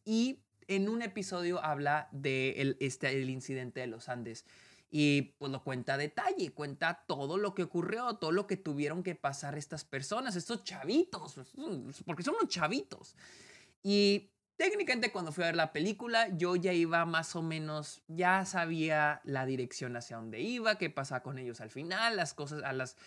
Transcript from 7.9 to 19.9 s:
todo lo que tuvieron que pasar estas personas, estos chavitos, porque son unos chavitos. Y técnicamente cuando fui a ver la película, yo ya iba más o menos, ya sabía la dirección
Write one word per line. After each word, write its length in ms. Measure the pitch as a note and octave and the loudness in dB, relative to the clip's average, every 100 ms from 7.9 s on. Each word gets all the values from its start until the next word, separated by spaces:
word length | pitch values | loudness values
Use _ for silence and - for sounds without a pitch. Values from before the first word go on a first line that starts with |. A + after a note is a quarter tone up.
| A3+ B3 A3 | -2 -2 -2
todo 160 | D#3+ | 2
lo 160 | F3+ G3+ | 2 2
que 80 | F#3 | -2
tuvieron 480 | D#3 C#3+ D3 E3+ | -2 -2 -2 -2
que 100 | F3+ | -4
pasar 420 | E3 C#3 C3+ C#3+ D3 | -2 -2 -2 -6 -6
estas 280 | - D3+ | -8 -10
personas, 500 | - C#3 C#3 A3+ C4 | -6 -6 -2 -2 -2
estos 300 | F3 - A#3 | -2 -2 -6
chavitos, 760 | - F#3 D3 C#4 F4+ G3 - - B2+ - D4 D3+ A#2 - | -6 -8 2 4 2 -2 -10 -14 -14 -10 -6 -6 -8 -10
porque 200 | - D#3 | -6 -4
son 100 | G#3+ | 0
unos 140 | A4+ - | 0 0
chavitos. 680 | F3+ D#3 C#4 - - - - - - - - - _ | 2 0 0 -4 -12 -18 -20 -20 -20 -20 -20 -20 _
Y 520 | G3+ G3+ G3+ G3+ - _ _ - | 2 6 6 6 0 _ _ 0
técnicamente 560 | F#4 G#4 D4+ B3 A#3+ | 2 2 0 2 0
cuando 180 | F#3+ D#3+ | -2 -4
fui 140 | D#3+ | 0
a 20 | E3+ | 2
ver 100 | E3+ | 4
la 160 | D#3 | 2
película, 560 | D3+ G3 G#3 A#3+ A3+ A3 E3+ | 2 0 0 2 4 4 2
yo 200 | F3+ F3+ | 2 4
ya 160 | F#3 | 4
iba 320 | F3 E3 E3+ E3+ | 4 4 4 4
más 300 | E3 D#3+ E3+ | 0 0 -2
o 60 | |
menos, 600 | D#3+ D#3+ D#3 D3+ C#3+ - - | -2 -2 -4 -6 -8 -14 -10
ya 360 | E3 F3+ F#3+ | 0 4 4
sabía 760 | F#3+ F#3 E3 E3 D#3 D3+ D3 D3 | 2 0 0 2 2 4 4 2
la 240 | - C3+ C3 | -2 -2 0
dirección 500 | C3 B2 - B2+ | -2 -4 -6 -6